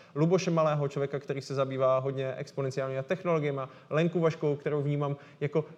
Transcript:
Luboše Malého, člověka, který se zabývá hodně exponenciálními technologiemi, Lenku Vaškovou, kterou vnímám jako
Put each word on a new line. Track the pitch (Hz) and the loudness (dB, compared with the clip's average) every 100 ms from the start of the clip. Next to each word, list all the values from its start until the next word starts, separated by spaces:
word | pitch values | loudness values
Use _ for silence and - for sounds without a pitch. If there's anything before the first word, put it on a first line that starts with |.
| - 143 | -10 0
Luboše | 165 180 175 | 4 4 2
Malého, | 165 156 151 143 | 2 4 2 0
člověka, | 143 139 143 | -2 -4 -4
který | - 131 | -6 -6
se | - 135 | -4 -2
zabývá | 131 131 131 131 | -2 2 2 2
hodně | 135 135 131 - | 0 -4 -4 -6
exponenciálními | 143 - 135 135 135 135 | -8 -4 -4 -2 -4 -4
technologiemi, | 143 180 175 165 147 139 131 - - | -4 -4 0 0 0 -4 -6 -12 -2
Lenku | 147 170 175 | 2 2 4
Vaškovou, | 165 156 151 143 | 2 2 0 0
kterou | 151 147 | -2 -2
vnímám | 143 143 143 143 - - | 0 0 -2 -4 -10 -6
jako | 147 160 151 | -2 -2 -2